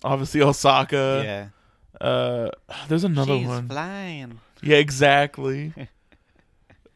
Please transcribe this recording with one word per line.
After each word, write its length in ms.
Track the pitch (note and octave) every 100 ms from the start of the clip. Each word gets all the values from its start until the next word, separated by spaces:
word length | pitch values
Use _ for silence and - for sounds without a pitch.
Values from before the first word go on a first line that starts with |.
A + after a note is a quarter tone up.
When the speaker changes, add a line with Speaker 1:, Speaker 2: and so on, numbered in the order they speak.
Speaker 1:
obviously 380 | - C3+ C3+ D3
Osaka. 760 | C#3+ C3+ C#3 C3+ C3+ C#3+ C3+ C3+
Speaker 2:
Yeah. 840 | G#2+ G2+ G2+ _ _ _ _ - -
Speaker 1:
Uh, 420 | B2+ B2 A#2+ A2+ - _ - C#3+
there's 180 | D#3+ F#3+
another 320 | C#3+ C#3 C3+
Speaker 2:
She's 80 | B2
Speaker 1:
one. 220 | B2 B2
Speaker 2:
flying. 680 | C#3 F3 G3 F#3 D3+ B2+ A2+ _ _
Speaker 1:
Yeah, 160 | C#3+ D3
exactly. 960 | D3 C3 C#3+ C#3+ C#3+ - C3+ C3+ D#3 D#3
Speaker 2:
<laughs> 100 | C3 _ _ _ _ _ _ _ _ _ _